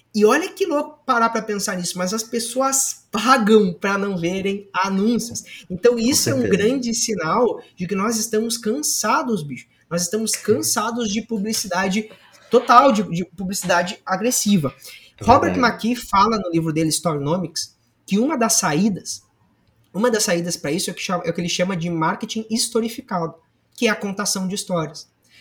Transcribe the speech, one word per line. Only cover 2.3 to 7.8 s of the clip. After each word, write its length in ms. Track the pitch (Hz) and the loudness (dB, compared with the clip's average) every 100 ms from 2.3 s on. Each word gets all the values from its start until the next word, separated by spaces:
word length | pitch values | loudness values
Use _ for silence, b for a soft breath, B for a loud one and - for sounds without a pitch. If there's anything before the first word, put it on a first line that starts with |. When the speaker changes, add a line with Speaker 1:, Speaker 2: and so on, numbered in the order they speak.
| 233 - 254 269 262 - - _ | -6 -4 -2 0 0 -2 -6 _
Speaker 1:
pagam 640 | 214 220 269 202 220 190 | -2 4 4 8 6 6
pra 240 | 170 196 196 | 0 -2 -2
não 200 | 202 185 | -2 -2
verem 500 | 170 190 196 202 - | -2 -2 -2 -4 -4
anúncios. 680 | 180 196 190 214 226 - - - B B | -2 0 2 2 0 -2 -10 -14 B B
Então, 240 | 180 240 | 2 2
Speaker 2:
Com 60 | 233 | 4
Speaker 1:
isso 300 | 226 320 - | 2 2 2
é 40 | |
um 80 | 262 | 0
Speaker 2:
certeza. 220 | 214 185 | 2 2
Speaker 1:
grande 300 | 214 269 233 220 | 2 0 -2 -2
sinal 680 | - 196 160 208 226 - B | -2 -2 0 2 0 -2 B
de 100 | - | -10